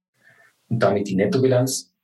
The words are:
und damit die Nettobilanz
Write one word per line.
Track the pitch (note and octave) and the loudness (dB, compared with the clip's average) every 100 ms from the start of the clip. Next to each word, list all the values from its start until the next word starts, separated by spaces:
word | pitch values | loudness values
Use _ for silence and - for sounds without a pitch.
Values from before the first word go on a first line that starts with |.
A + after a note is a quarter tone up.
| _ _ _ _ _ _ - | _ _ _ _ _ _ -6
und | A2+ | -2
damit | G2 G2+ G2 | 0 0 -2
die | F#2 | 0
Nettobilanz | G#2+ C3+ B2+ B2 C3 - - _ | 0 2 2 2 0 -4 -12 _